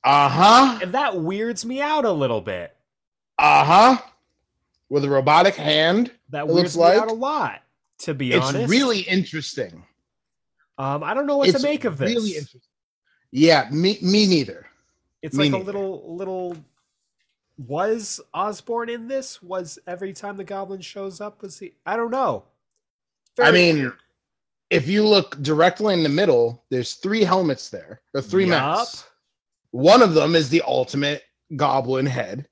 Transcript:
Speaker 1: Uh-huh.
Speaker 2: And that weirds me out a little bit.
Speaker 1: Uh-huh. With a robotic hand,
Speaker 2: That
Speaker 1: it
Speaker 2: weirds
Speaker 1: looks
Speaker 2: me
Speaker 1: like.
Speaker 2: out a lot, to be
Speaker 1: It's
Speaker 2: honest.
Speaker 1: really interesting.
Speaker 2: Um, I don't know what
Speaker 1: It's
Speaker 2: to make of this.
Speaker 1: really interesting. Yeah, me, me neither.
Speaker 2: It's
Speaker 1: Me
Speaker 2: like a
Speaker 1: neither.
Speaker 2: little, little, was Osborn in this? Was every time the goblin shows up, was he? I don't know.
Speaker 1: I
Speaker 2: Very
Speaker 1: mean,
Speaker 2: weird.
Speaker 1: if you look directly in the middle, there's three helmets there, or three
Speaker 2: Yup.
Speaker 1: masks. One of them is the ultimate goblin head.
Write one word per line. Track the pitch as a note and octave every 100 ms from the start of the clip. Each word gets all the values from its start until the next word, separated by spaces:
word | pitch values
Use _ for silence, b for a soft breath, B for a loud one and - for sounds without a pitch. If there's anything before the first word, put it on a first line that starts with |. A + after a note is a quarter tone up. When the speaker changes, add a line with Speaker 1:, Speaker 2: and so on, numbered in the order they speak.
| B2+
Speaker 1:
Uh-huh. | C#3+ C#3+ C#3 G3 A#3+ C4+ A3+
Speaker 2:
And | F3+
that | B3 C#4+ F#3+
weirds | D#3+ G3 A3+ A3 A3+
me | C4
out | D4 D#4 A#3+
a |
little | E3 C3 A2+
bit. | G2 F2+ E2+ _ _ _ _ _ _ -
Speaker 1:
Uh-huh. | D3+ D3 C#3+ F3+ A#3+ B3 - _ _ _ _ _ _ _ _
With | C#3+
a | C#3
robotic | C#3 C3 D#3 F#3+ F#3+
hand, | D3+ D3+ E3 G3+ A#3+ _ _
Speaker 2:
That | C#3+
Speaker 1:
it | D3+
Speaker 2:
weirds |
Speaker 1:
looks | E3+ F3+ E3
Speaker 2:
me |
Speaker 1:
like. | E3+ G3+
Speaker 2:
out | A3
a |
lot, | A3+ C4+ D4+ C#3+ G2 _ _ _ _
to | -
be | C#3+ B2+
Speaker 1:
It's | A#2+ C3
Speaker 2:
honest. | C#3+ A#3
Speaker 1:
really | A#3 C4+ G#3
interesting. | F#3 F#3+ - D#3 C3+ - G2 E2 _ _ _ _ _ _ _ _ _ -
Speaker 2:
Um, | C3+ D3
I | D#3
don't | A#3 C#4+
know | C#4+
what | C4+
Speaker 1:
It's | C4
Speaker 2:
to | C#4+
make | D4+ B3
of | C#3+
this. | C#3
Speaker 1:
really | A#3 G#3+
interesting. | D#3 C#3+ B2+ _ _ _ _ _ _ _
Yeah, | B2+ D#3+ D3+ A#2
me, | D3 F#3 G#3
me | F3+ G#3 G3+
neither. | E3+ B2+ - - _ _ _ _ _
Speaker 2:
It's | D#3 C3+
Speaker 1:
Me | D3
Speaker 2:
like |
a | C3+
Speaker 1:
neither. | F#3+
Speaker 2:
little, | G3 G3 F#3 - E3+
little, | F#3+ F#3 F3+ E3+ D3 _ _ _ _ _ _ _ _ -
was | B2 D3+ G3+ A3+ G3+ - -
Osborn | D#3+ G3+ G3+ - A#3 A#3
in | A#3 A#3
this? | C4+ C4 -
Was | F3+ F#3 E3+ - -
every | F3 G3
time | - G3+ G3
the |
goblin | F#3 G3 F#3+ G3
shows | - G3+ G3 F3+
up, | G#3 G#3
was | G3 -
he? | G3 _ -
I | A3
don't | A#3
know. | B3+ A#3 G#2+ _ _ _ _ _ _ _ _ _ -
Speaker 1:
I | D3+
Speaker 2:
Very |
Speaker 1:
mean, | F3+ F3 D#3
Speaker 2:
weird. | B2+ - _ _ _ _ _ _ _
Speaker 1:
if | E3+ C3
you | G#3 G#3+
look | G3+ G3 D3
directly | C#3+ D3+ F3+ F3+ G#3+
in | F3+
the | D3+
middle, | D3 G3 B2 A#2 A#2+ _
there's | B2+ A#2
three | - F#3+ A3
helmets | F#3 F#3+ E3+ C3 -
there, | F#2 D#2 G#2 _
or | C#3
three | A2 F#3 F#3
Speaker 2:
Yup. | E3
Speaker 1:
masks. | D3 F#3 A#3 - - _ _ _ _ _ _
One | A#2+ D3+ A#3+
of | A3
them | D#3+ D3+ E3
is | C#3
the | D#3+ -
ultimate | C3 B2+ C#3 C#3+ D3 _ _ _ D3
goblin | C#3+ C3+ B2 C3 C#3
head. | B2 A2 G#2+ C#3+